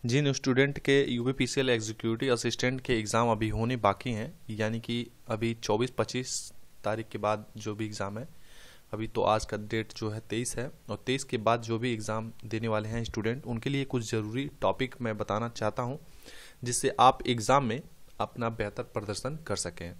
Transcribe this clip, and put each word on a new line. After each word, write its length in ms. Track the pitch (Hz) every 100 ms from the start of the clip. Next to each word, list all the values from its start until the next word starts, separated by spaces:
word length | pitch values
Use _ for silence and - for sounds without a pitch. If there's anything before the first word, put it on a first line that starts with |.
| 123
जिन 260 | 131 143
स्टूडेंट 440 | 135 131 127 139 143
के 160 | - 139 139
यूपीपीसीएल 640 | 120 120 127 123 - 131
एग्जीक्यूटिव 640 | 117 107 110 113 113 135
असिस्टेंट 460 | 120 120 - 127 131
के 120 | -
एग्जाम 360 | 117 107 113 117
अभी 200 | 110 110
होने 260 | 107 113 127
बाकी 340 | 104 95 127
हैं, 200 | 107 123 - -
यानी 300 | 107 110 113
कि 160 | 113 120 120 - -
अभी 260 | 110 117
चौबीस 360 | 117 - 107 127
पच्चीस 640 | - 107 127 127 - - - - -
तारीख 240 | 104 110 113
के 100 | -
बाद 280 | 104 107 107 113
जो 160 | 107 104
भी 100 | 107
एग्जाम 320 | 104 98 104
है, 80 | 151 - - - - - -
अभी 140 | 107 110
तो 160 | -
आज 220 | 95 110 -
का 120 | 104
डेट 360 | 104 110 110 -
जो 120 | 110
है 100 | 107
तेईस 360 | - 110 123 -
है, 140 | 135 - -
और 140 | 107 -
तेईस 180 | 135
के 140 | - 120
बाद 220 | 107 117
जो 180 | 113 113
भी 140 | 123
एग्जाम 380 | 113 104 110 113 - 110
देने 220 | 110 113
वाले 220 | 107 107
हैं 140 | 117
स्टूडेंट, 420 | 113 - 107 127 -
उनके 240 | 117 139
लिए 160 | 139 135
कुछ 240 | 127 110
ज़रूरी 380 | 110 107 120 143 -
टॉपिक 340 | 98 - 131 -
मैं 160 | 120 107
बताना 320 | 107 101 117
चाहता 340 | - 107 117
हूं, 140 | 123 143 - - - - - -
जिससे 320 | 120 123 - -
आप 280 | 123 - -
एग्जाम 380 | 120 107 135 123
में 160 | 120 - - - -
अपना 300 | 104 - 117
बेहतर 320 | 113 104 -
प्रदर्शन 540 | - 107 104 101 131 156 -
कर 80 | 98
सकें। 360 | 90 - 87